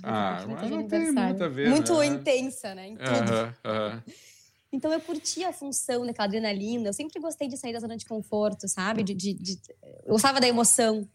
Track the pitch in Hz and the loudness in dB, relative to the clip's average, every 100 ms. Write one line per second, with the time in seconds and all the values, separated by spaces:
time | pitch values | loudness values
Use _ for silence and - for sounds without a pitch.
0 | - 107 98 90 98 226 214 311 - 339 | -4 0 0 -2 -6 -6 -4 -4 0 0
1 | 320 262 190 190 170 131 147 294 311 330 | 2 2 2 0 -2 2 4 4 4 4
2 | 294 285 294 262 262 - 208 190 190 214 | 4 2 2 2 0 -8 -12 -12 -14 -6
3 | 131 120 117 113 117 120 113 110 104 117 | 0 2 2 0 0 -6 -4 -2 -2 -6
4 | - - - - _ _ _ 269 311 320 | -12 -20 -20 -20 _ _ _ -6 -2 -2
5 | 320 302 - - 370 - 277 - - 247 | -2 -6 -6 -4 -6 -6 -6 -6 -2 -4
6 | 247 226 202 220 220 202 208 240 214 202 | -4 -4 -2 0 -2 -2 -4 -2 -2 -4
7 | 302 349 320 302 285 262 247 233 220 226 | -8 -6 -8 -6 -6 -6 -8 -8 -8 -10
8 | - 220 208 214 208 202 196 - 190 226 | -8 -8 -2 0 0 -2 -4 -2 0 0
9 | 196 190 196 170 180 185 - - - - | 0 -2 -4 -4 -6 -8 -12 -20 -20 -14
10 | - 220 277 269 247 233 226 - 226 220 | 2 6 6 6 4 6 4 6 4 2
11 | 202 | -4